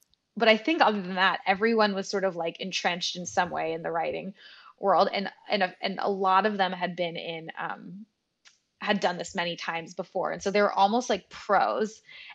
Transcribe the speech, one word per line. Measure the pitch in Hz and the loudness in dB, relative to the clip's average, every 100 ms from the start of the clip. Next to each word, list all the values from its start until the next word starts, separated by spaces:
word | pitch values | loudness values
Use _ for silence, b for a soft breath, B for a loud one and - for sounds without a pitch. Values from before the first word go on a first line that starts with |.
| _ _ _ 214 | _ _ _ 2
but | 226 | 4
I | 220 | 6
think | 311 330 | 4 4
other | 220 208 | 4 2
than | 180 185 | -2 2
that, | 190 170 - | 2 2 0
everyone | 190 226 226 214 | 2 4 4 4
was | 190 190 | 2 -4
sort | 202 | -2
of, | 190 170 | -2 -2
like, | 170 170 | -6 -6
entrenched | 190 - 190 175 - 180 | -6 -2 -2 -2 -4 -6
in | 175 | -4
some | - 180 | -2 0
way | 156 160 | -2 -4
in | 165 | -4
the | 165 | -4
writing | 165 160 160 180 - B B B B | -4 -4 -4 -8 -14 B B B B
world. | 196 165 196 | 2 4 4
And, | - 190 - - | 0 -6 -8 -4
and, | 202 185 - | 0 0 -2
and | 202 185 | -6 -2
a | - | -2
lot | 196 190 190 214 | 0 4 4 4
of | 202 | 2
them | 185 | -2
had | 180 180 175 | -2 -6 -4
been | 175 165 | -6 -6
in, | 165 165 160 - | -8 -10 -10 -10
um, | 170 - - 190 220 _ _ _ _ _ _ - | -10 -10 -14 -16 -18 _ _ _ _ _ _ -8
had | 202 202 | -2 0
done | 190 175 | 0 -4
this | 170 | -6
many | 190 175 165 | -6 -4 -6
times | - 165 165 | -6 -6 -8
before. | 180 175 185 160 | -12 -8 -4 -4
And | 180 | -4
so | 196 | 0
they | 202 | 2
were | 208 | 2
almost | - 196 233 247 | 4 4 2 0
like | 196 - | -4 -4
pros. | - - 190 110 110 214 - B B B | -10 2 2 4 0 -2 -6 B B B